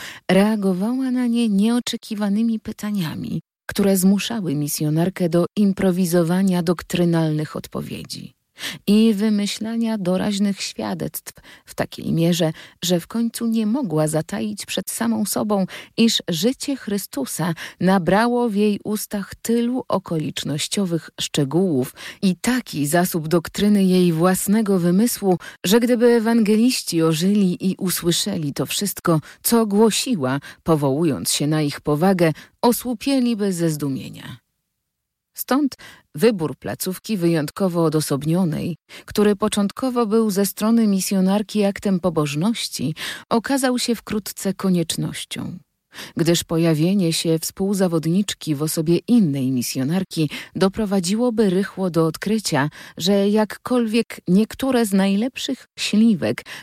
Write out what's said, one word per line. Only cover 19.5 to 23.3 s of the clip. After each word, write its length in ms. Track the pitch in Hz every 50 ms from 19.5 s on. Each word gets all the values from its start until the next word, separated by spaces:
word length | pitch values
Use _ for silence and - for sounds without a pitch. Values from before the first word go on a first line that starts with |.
| 233 240 233 240 254 254 -
okolicznościowych 1200 | - - 190 - - 170 160 151 - - - - 151 143 156 - - - 208 202 175 170 160 - - - -
szczegółów 720 | - - - - 147 131 143 165 196 185 151 127 123 - - - - - - -
i 140 | - 196 180
taki 520 | - - - 247 254 - - - 151 139
zasób 400 | 143 156 175 180 180 - 175 151
doktryny 560 | 160